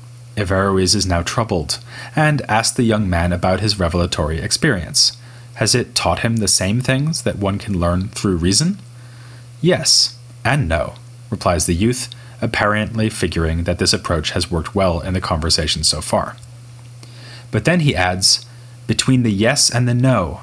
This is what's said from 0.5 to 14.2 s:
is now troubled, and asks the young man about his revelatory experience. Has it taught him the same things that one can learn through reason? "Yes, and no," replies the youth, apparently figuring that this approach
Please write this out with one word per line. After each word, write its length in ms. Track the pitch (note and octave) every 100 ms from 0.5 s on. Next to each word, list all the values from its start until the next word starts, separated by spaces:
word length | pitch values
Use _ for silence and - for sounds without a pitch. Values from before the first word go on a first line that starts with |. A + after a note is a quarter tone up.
| F#2+ G2 F#2+ F#2
is 120 | G#2 F#2
now 160 | E2+
troubled, 560 | E2+ - A2+ F#2+ D2+ - - - -
and 280 | - D3+ D3 -
asks 300 | G#2+ A2+ -
the 60 |
young 260 | A#2 G#2+ G2+
man 240 | E2+ F2
about 280 | F2 F#2 F#2
his 180 | G#2+ G2+
revelatory 600 | F2 F2 F2 - D#2 D#2+
experience. 720 | G#2 - E3 G#2 D#2 - - - - - -
Has 200 | - A2
it 200 | B2 -
taught 240 | - F2+ E2+
him 180 | A#2 A2+
the 100 | G2+
same 360 | - F#2 A#2
things 400 | B2+ C3 D3+ E3
that 160 | G#2+ F2
one 180 | G2 G2
can 240 | - F#2+
learn 280 | F2 F2+ F#2+
through 280 | - G#2+ F2
reason? 420 | F2 G2+ E3 G3+ - - - - - - - -
"Yes, 540 | E3 E3+ - - - - - -
and 240 | A2+ C#3+ F2
no," 280 | D#2+ - - - - -
replies 340 | F#2+ G2 E2+
the 100 | F2
youth, 360 | E2+ A2 B2+ - - - -
apparently 680 | A2+ - G#2 G#2 G#2+ A2 A2
figuring 560 | - F#2 E2+ D#2+ E2
that 140 | F2 F2
this 160 | F#2
approach 380 | G2 - E2+